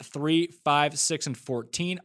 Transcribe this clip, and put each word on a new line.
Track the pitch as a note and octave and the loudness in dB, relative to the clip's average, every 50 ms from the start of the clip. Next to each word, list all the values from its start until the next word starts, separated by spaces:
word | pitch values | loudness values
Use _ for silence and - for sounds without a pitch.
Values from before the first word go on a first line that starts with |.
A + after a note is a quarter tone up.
three, | C3 - - C#3+ D3 D#3 D#3+ E3 E3+ E3+ - - | -12 -12 -8 -4 0 2 2 2 2 0 -4 -4
five, | - D3+ C#3+ D3 D3 D3 D3+ C#3 | 0 2 4 4 4 2 0 0
six, | - - D#3+ D3+ - | -2 -2 -2 -2 -4
and | D3 B2 | -6 -6
fourteen, | - - - B2+ A#2 A2+ - - - F3 F3+ F#3 F3+ - | -6 -6 -6 -4 -4 -4 -6 -6 -4 -4 -4 -4 -6 -4